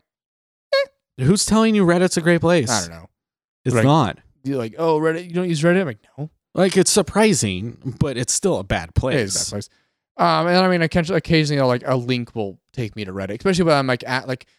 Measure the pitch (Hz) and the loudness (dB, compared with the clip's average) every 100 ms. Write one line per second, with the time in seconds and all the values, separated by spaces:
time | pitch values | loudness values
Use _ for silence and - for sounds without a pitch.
0 | _ _ _ _ _ _ _ 554 554 _ | _ _ _ _ _ _ _ -2 -2 _
1 | _ - 131 202 - 214 226 214 180 175 | _ -2 2 2 2 2 4 4 4 4
2 | 180 - 165 170 165 175 113 110 85 82 | 2 0 2 2 4 2 2 -2 -4 -12
3 | 87 _ _ _ _ _ - 120 120 156 | -20 _ _ _ _ _ -2 2 4 4
4 | 113 - _ _ 131 135 113 110 165 151 | 2 -4 _ _ -6 -4 -6 -4 0 2
5 | 160 165 180 170 185 165 165 180 175 107 | 0 -2 -6 -4 -2 0 2 2 0 -8
6 | _ - 151 _ _ - 185 190 170 - | _ -16 -16 _ _ 0 2 4 2 2
7 | 180 196 220 156 110 92 113 - 131 113 | 0 2 2 2 0 -4 -8 -10 -12 -4
8 | 151 120 127 - 196 131 98 104 82 - | -4 -2 -4 -2 -2 -2 -2 -4 0 -2
9 | 131 135 101 98 - 104 - _ _ _ | 0 -2 -2 -4 -6 -8 -12 _ _ _
10 | _ - 175 160 165 180 185 180 165 180 | _ -2 0 2 2 2 2 0 0 -2
11 | 156 - - 165 151 143 131 123 131 131 | 0 -4 0 0 2 0 2 0 0 -2
12 | 120 127 117 117 101 90 _ - 113 - | -2 -4 -4 -6 -8 -8 _ -10 -8 -8
13 | 98 95 95 107 196 180 165 143 131 123 | -10 -8 -8 -4 -2 2 2 2 2 -4
14 | 117 127 127 127 - | -2 -6 -4 -10 -10